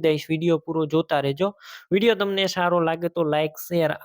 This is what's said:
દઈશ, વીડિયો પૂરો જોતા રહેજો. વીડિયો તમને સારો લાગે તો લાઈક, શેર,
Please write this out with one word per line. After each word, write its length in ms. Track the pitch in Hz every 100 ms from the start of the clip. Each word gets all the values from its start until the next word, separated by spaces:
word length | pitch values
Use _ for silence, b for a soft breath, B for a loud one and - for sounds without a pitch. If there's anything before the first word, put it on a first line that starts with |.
| 160
દઈશ, 180 | 151 -
વીડિયો 280 | 160 170 160 -
પૂરો 220 | 160 151 156
જોતા 260 | 160 147 139
રહેજો. 260 | 139 196 - B B B
વીડિયો 260 | 190 233 208
તમને 260 | 202 196 190 190
સારો 260 | 175 175 160
લાગે 200 | 165 170 170
તો 140 | 156 151
લાઈક, 200 | 156 - -
શેર, 240 | 170 156 -